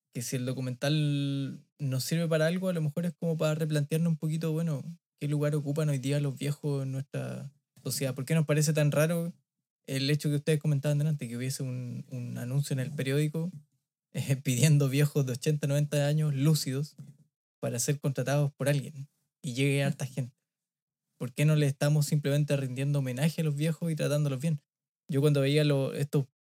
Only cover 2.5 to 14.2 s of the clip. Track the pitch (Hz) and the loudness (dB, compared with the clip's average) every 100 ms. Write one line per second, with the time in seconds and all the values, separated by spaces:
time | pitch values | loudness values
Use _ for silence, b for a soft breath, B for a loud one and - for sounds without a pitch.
2.5 | 180 185 170 151 175 170 - 170 160 156 | 0 -2 -2 -2 -2 -4 -2 -2 0 0
3.5 | 151 156 151 143 160 170 156 160 160 165 | 0 0 0 0 0 0 0 -2 -2 -2
4.5 | 156 165 139 160 - _ - 147 147 147 | -2 -2 -4 -6 -14 _ -8 -2 0 2
5.5 | 151 131 147 151 139 135 143 143 131 139 | 0 0 0 0 0 0 0 0 -2 -4
6.5 | 143 147 139 135 135 139 135 127 127 139 | -4 -2 -2 -2 -6 -6 -6 -6 -8 -12
7.5 | - _ _ 139 117 135 127 127 160 151 | -16 _ _ -6 -4 -4 -4 0 2 2
8.5 | 147 151 151 147 139 160 170 170 - _ | 2 4 4 4 4 2 0 -4 -8 _
9.5 | _ _ _ - 135 135 147 151 143 160 | _ _ _ -6 -2 0 0 0 0 0
10.5 | 156 151 143 147 147 156 151 117 120 131 | 0 2 0 0 0 0 -2 -4 -6 -6
11.5 | 135 131 127 123 123 - 123 120 120 120 | -6 -6 -6 -8 -10 -10 -10 -8 -8 -4
12.5 | 143 143 131 127 - 135 143 151 160 175 | -2 -2 -2 -4 -4 -2 0 0 -2 -6
13.5 | - - _ _ _ _ - | -8 -18 _ _ _ _ -6